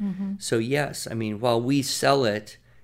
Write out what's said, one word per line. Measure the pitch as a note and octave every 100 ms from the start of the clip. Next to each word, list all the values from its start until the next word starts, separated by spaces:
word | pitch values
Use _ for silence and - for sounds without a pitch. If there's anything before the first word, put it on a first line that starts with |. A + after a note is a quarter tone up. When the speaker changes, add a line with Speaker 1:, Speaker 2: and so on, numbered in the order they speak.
Speaker 1:
Mm-hmm. | G3+ F#3 G3 G3+
Speaker 2:
So | - A#2
yes, | A2+ C#3+ C#3+ - -
I |
mean, | A2+ A2 G#2
while | B2 A#2
we | B2 C#3+
sell | C3 - C#3 C#3 A#2+
it | G#2+ - - _ -